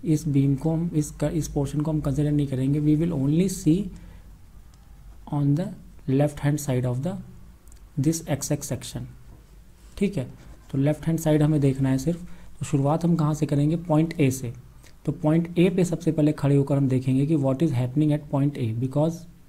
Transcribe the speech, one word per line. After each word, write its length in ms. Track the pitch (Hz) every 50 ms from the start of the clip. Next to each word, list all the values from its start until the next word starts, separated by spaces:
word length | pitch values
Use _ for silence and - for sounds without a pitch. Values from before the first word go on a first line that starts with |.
| -
इस 220 | 196 151 147 151
beam 280 | 156 139 139 139 139 139
को 180 | 127 - 160 165
हम, 160 | 160 170 175 170
इस 160 | 151 147 - - - 147
क-, 80 | 147 -
इस 140 | 156 143
portion 340 | - - 147 139 139 147 147
को 100 | 151 160
हम 80 | 156 151
consider 300 | 139 147 135 147 147 151
नहीं 160 | 147 147 143
करेंगे। 340 | 139 135 127 131 135 143 151
We 140 | 147 151 151 151
will 120 | 170 175 170
only 320 | 139 135 143 156 165 190 190
see 260 | - - - 151 160 190 208 - - - - - - - - - - - - - - - - - - - - - - - - - - - - - 151
on 200 | 147 143 143 143 151
the 80 | 185 214 185 - - - - - - - 131
left 320 | 139 147 151 143 - -
hand 180 | 143 151 147 -
side 240 | - 127 127 123 123
of 120 | 123 127 139
the 80 | 175 196 185 - - - - - - - - - - - - - - - 151
this 220 | 131 160 160 165 - - 147
X 140 | 135 - - 151
X 140 | 143 - -
section। 340 | 135 - - - - 123 123 - - - - - - - - - - - - - - - - - -
ठीक 200 | - 202 196 202
है, 100 | - 123 - - - - - - - - -
तो 60 | -
लेफ्ट 300 | 135 139 147 151 147 -
हैंड 120 | 165 165 160
साइड 240 | 160 156 151 151 151
हमें 160 | 151 156 147
देखना 280 | 139 139 131 131 131 131
है 80 | 131
सिर्फ। 280 | 131 131 160 170 170 180 - - - - - - -
तो 60 | 143
शुरुआत 400 | - - 139 135 139 151 165 -
हम 100 | 175 170
कहाँ 180 | 160 151 147 156
से 120 | 147 151
करेंगे, 300 | - 151 139 143 151 165
पॉइंट 360 | 170 170 - 151 151 165 160 - -
A 100 | 147 131
से। 220 | 131 - 127 117 - - - - - - - - - - -
तो 60 | -
पॉइंट 360 | 143 - - 151 156 165 170 170 -
A 140 | 175 170 196 180
पे 100 | 190 175
सबसे 260 | 175 165 - - 160
पहले 200 | 156 - 147 151 151
खड़े 220 | - - 139 143
होकर 220 | 139 139 147 143
हम 100 | 139 139 127
देखेंगे 360 | 131 127 127 131 131 131 143
कि 100 | 143 165
what 260 | 147 135 135 135 131 170
is 80 | 160 131
happening 380 | 120 127 123 127 151 156 151 147
at 120 | 147 147 -
point 260 | - 139 139 147 143
A, 100 | - 127 110 113 117
because 360 | 127 127 131 147 151 165 165 175 - - - - -